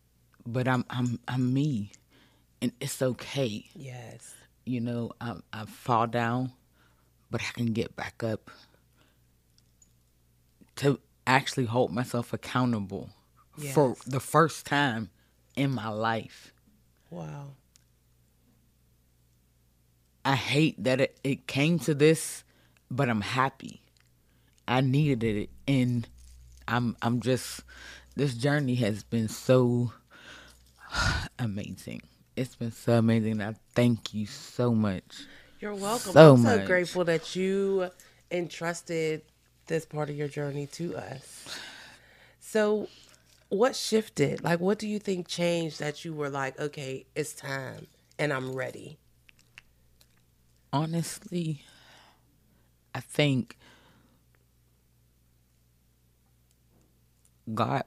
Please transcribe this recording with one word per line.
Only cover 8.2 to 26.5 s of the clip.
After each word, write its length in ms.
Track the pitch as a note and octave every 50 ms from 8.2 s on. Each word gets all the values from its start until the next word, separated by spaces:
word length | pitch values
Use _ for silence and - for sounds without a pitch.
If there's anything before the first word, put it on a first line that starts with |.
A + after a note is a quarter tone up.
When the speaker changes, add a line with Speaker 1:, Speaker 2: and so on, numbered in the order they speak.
| A#2
Speaker 1:
up. 280 | A2 G#2+ - _ - - - - _ _ _ _ _ _ _ _ _ _ _ _ _ _ _ _ _ _ _ _ _ _ _ _ _ _ _ _ _ _ _ _ _ _ _ _ _ _ _ - _ _ -
To 220 | C#3 C#3+ C3+ - - _ _ _ _ B2
actually 380 | B2+ C#3 C#3 - - C3+ B2+
hold 260 | G#2+ A2+ B2+ A#2+ -
myself 420 | D#2+ A#2+ B2+ - - A#2 A#2 - -
accountable 760 | - - - - B2+ B2+ B2 A#2 G#2 G2 F#2 G2 E2 C#2 - - _ _ _ _ _ _ _ _ D#3 D3 C#3 C3
for 160 | D#3 C#3+ B2
Speaker 2:
Yes. 140 | - - -
Speaker 1:
the 140 | - C#3+ B2+
first 460 | - - - D3+ E3 D#3 - - -
time 440 | - D3 C#3+ D3 C3 A2 A2+ A2 F2+ - _ _ _ _ _ _ _ _
in 160 | - C#3 C#3
my 180 | C3 A2 G2+ A2+
life. 640 | G#2+ G#2+ A2 A2+ A2+ A2 F2+ - - - - - - _ _ _ _ _ _ _ _ _ _ _
Speaker 2:
Wow. 420 | E3+ F3 D#3+ D#3 D3 C#3+ C#3+ C#3 C3+ - _ _ _ _ _ _ _ _ _ _ _ _ _ _ _ _ _ _ _ _ _ _ _ _ _ _ _ _ _ _ _ _ _ _ _ _ _ _ _ _ _ _ _ _ _ _ _ _ _ _ _ _ -
Speaker 1:
I 120 | C3+ C3+
hate 480 | B2 - - C3 D3 D#3+ C#3 - - G#2
that 180 | B2+ C3 C3
it, 180 | C3 - - - -
it 240 | C#3 C3+ - - -
came 320 | - C3+ C#3+ D#3+ F3 D#3+
to 140 | - E3 D3+
this, 500 | C3+ D3 D#3 D#3+ D#3+ - - - - - _ _ _ _ _ _ _ _ -
but 200 | B2+ A#2+ C#3 B2
I'm 120 | A#2 G#2
happy. 600 | G2+ - A#2+ B2+ C3 C3+ - - - - - - _ _ _ _ _ _ _ _ _ _ _ _ _ _ _ _ _ -
I 140 | A#2+ C3
needed 420 | C#3 C3 C3 C#3+ D#3 C#3+ C3 A2+ A#2
it, 260 | A2+ G#2 G#2 - - - - - -
and 400 | C#3 C3 B2 B2 B2 A#2+ A2+ - - - - - - - - -